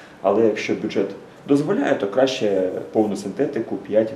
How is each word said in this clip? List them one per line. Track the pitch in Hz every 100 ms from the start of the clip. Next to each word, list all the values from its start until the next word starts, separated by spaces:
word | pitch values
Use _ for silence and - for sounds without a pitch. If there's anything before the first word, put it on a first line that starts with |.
| - -
Але | 98 104
якщо | 113 - -
бюджет | 95 104 110 - - - - -
дозволяє, | 143 156 240 277
то | 139 -
краще | 131 135 - 107 95 92 92 -
повну | 113 101 92
синтетику | 101 92 147 113 - 98
п'ять | - 107 113